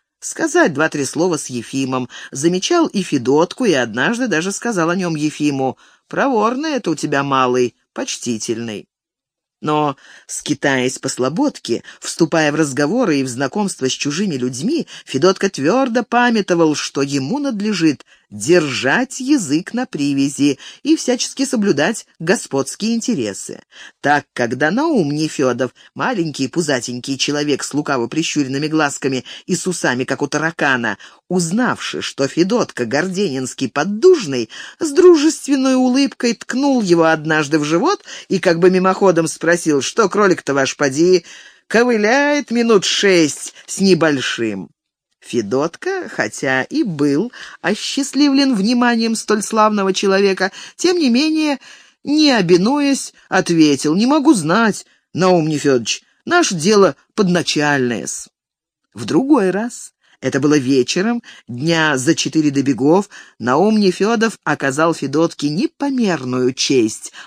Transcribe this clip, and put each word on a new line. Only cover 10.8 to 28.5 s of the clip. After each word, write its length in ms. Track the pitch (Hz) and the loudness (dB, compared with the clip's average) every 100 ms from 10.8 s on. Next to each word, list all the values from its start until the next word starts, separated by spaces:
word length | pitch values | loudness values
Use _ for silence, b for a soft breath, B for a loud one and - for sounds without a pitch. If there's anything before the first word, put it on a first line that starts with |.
| 127 - | 0 -4
по 100 | 135 | -8
слободке, 720 | - 127 165 285 - - 117 B B | -4 -2 0 -2 -4 -6 -6 B B
вступая 520 | - - 165 170 151 | -12 0 2 2 2
в 40 | 151 | 2
разговоры 600 | 156 131 147 226 233 143 | 0 0 0 0 0 0
и 60 | |
в 60 | 131 | -2
знакомство 600 | 120 139 208 202 - 131 | -4 -4 -2 -4 -2 -4
с 40 | |
чужими 420 | - 143 147 202 139 | -4 -4 -4 -4 -2
людьми, 500 | 127 123 175 320 202 B - | -4 -4 -4 -4 -6 B -8
Федотка 440 | 131 180 196 196 | 0 2 2 -2
твёрдо 540 | - 135 240 269 233 | -2 0 0 0 -2
памятовал, 720 | 233 240 240 226 190 175 160 143 | 0 2 2 2 0 2 2 0
что 260 | - - | -4 -4
ему 380 | 143 139 135 254 | -2 -2 -2 -4
надлежит 680 | 277 214 214 196 160 131 - b b | -4 -4 -4 0 0 0 -8 b b
держать 880 | 104 107 180 151 117 120 160 262 - | -10 2 2 2 -2 0 0 -2 -6
язык 540 | 262 294 160 147 190 | -2 -2 0 -2 -2
на 120 | 233 247 | -6 -6
привязи 720 | 160 143 139 139 - 143 131 B B | -4 -2 0 -2 0 0 0 B B
и 140 | 269 311 | -2 0
всячески 480 | - 240 - - 262 | 0 -2 -4 -6 -4
соблюдать 600 | 240 202 147 160 233 - _ | 0 0 2 0 -2 -10 _
господские 760 | 160 220 - 139 135 - 214 233 | -2 -2 -2 -4 -4 -4 -4 -2
интересы. 640 | 220 196 107 98 - - - B B _ | -2 -2 -2 -6 -12 -16 -18 B B _
Так, 240 | 143 147 - | 0 0 0
когда 380 | - 120 - 147 | -4 -4 0 0
Наум 400 | 208 320 285 147 | 0 0 2 0
Нефёдов, 640 | 147 156 - 131 120 127 - b | -2 -4 0 0 0 -4 -6 b
маленький 540 | - 165 233 165 135 135 | -6 -4 -2 -4 -4 -4
пузатенький 680 | - 156 131 113 123 123 135 | -2 0 -2 -2 -8 -8 -8
человек 460 | - 147 147 127 | -4 -4 -2 -2
с 100 | - | -2
лукаво 340 | 139 147 139 117 | -4 -2 -2 -2
прищуренными 600 | 156 160 151 135 | -4 -4 -2 -2